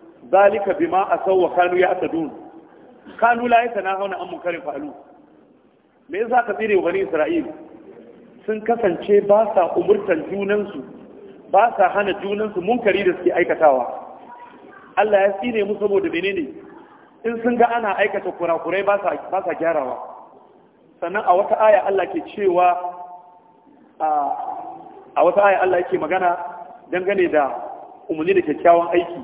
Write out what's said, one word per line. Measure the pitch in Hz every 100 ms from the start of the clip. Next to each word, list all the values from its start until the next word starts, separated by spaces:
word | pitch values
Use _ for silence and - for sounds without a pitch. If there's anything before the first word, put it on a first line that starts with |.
| - - 120
Zalika | 180 202 214 202
bima | 180 165 180 190
asaw | 175 190 190
wa | 170
kanu | 175 180 180
ya'tadun. | 180 180 160 165 147 - - - - - - - - -
Kanu | 233 233 240
la | 233
yatanahawna | 233 214 185 190 202 180
an | 175
munkarin | 165 175 170
fa'alu." | 139 139 147 120 - - _ _ _ _ _ _ _ _ -
Me | 175
yasa | 233 240 233
ka |
tsire | 202 220 196
wa |
bani | 165 185
Isra'il? | 190 156 151 170 131 - - - - - - - - - -
Sun | 214
kasance | 214 233 214 165 - 202 196
ba | 208 214
sa | 190 170 180
umurtan | 170 208 196 160 151
junansu, | 196 196 208 196 139 127 - - - - - -
ba | 190 233 226
sa | 180
hana | 196 202 160
junansu | 196 208 214 208
munkari | 180 247 202 185
da | 185 170
suke | 185
aikatawa. | 180 175 170 156 131 120 - - - - - - - - - - -
Allah | 214 202
ya | 202
tsine | - 247 226
mu | 196 202
saboda | 202 196 165
menene? | 165 190 190 135 - - - - - - _
In | 226 233
sun | 233 233
ga | 233
ana | 233 220 190
aikata | 208 202 185
kurakurai | - 170 165 156 185
ba | 196 202
sa, | 185 143 -
ba | 185
sa | 185
gyarawa. | 156 165 156 131 120 - - - - _ _ _ _ _ -
Sannan | 175 196 214
a | 180
wata | 202 214
aya | 220 202 196
Allah | 196 175
ke | 175 -
cewa, | - 196 175 180 175 180 - - - - - _ _ _ _ _ -
a, | 156 151 139 - - - - - - - - -
a |
wata | 165 190
aya | 202 185
Allah | 185 180
yake | 180 180
magana | 156 185 180 175 - - - - -
dangane | 170 185 202 170
da | 151 135 123 - - - - -
umarni | 160 165
da | 190
kyakkyawan | 196 170 170 170 170
aiki | 175 180 135